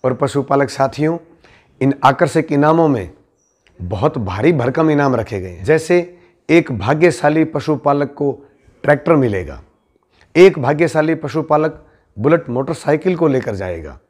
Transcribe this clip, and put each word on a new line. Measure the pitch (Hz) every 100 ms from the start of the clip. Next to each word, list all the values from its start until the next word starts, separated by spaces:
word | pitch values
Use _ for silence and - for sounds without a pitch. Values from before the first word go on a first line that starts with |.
और | 131
पशुपालक | 120 139 139 131 139 139
साथियों, | - 135 - 151 170 - _ _ _ _ _
इन | 135 139
आकर्षक | 131 143 170 160 -
इनामों | 143 151 160 160
में | 127 87 - _ _ _ _ _ _
बहुत | 87 98 151 139
भारी | 92 92 139
भरकम | 170 120 147 160
इनाम | 147 143 123
रखे | 107 104
गए | 92
हैं। | 87
जैसे | 95 156 160 175 175 - _ _ -
एक | 165 170
भाग्यशाली | 117 98 151 170 - 147 156 156
पशुपालक | 151 143 147 147 143 143
को | - 143 120 - _ _ _
ट्रैक्टर | - 147 - 156
मिलेगा, | 127 98 80 - - _ _ _ _ _ _ 160
एक | 190 160
भाग्यशाली | 123 151 165 156 156 160
पशुपालक | 151 151 147 151 156 151 _ _ _ -
बुलेट | 127 165 -
मोटरसाइकिल | 123 131 160 - 151 185 175
को | 160
लेकर | 131 120 98
जाएगा | 95 85 76 67